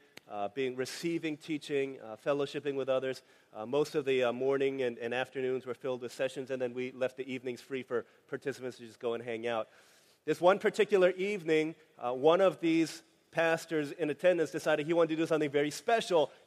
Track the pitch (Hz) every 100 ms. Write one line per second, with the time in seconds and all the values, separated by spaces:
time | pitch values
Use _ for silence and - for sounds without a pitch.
0 | _ - - 107 101 139 131 127 127 -
1 | 170 165 160 147 - 151 - 143 135 131
2 | 110 110 156 143 139 147 139 139 131 131
3 | 131 127 - _ _ 107 110 143 151 156
4 | 135 131 123 120 131 139 139 135 123 117
5 | 117 120 127 139 127 131 127 117 135 127
6 | 123 - 135 147 127 131 123 123 127 127
7 | 127 - 131 135 127 120 - 135 123 120
8 | 101 _ _ 131 139 117 127 120 120 104
9 | 123 117 120 113 117 113 110 _ _ _
10 | _ _ - 151 170 196 214 202 202 202
11 | 180 185 196 208 160 156 156 160 _ -
12 | 123 127 143 175 190 151 165 165 160 -
13 | - _ _ - 165 165 - 160 147 170
14 | 156 143 180 175 151 165 165 151 151 170
15 | 165 156 165 156 151 143 147 - - 226
16 | - 175 139 -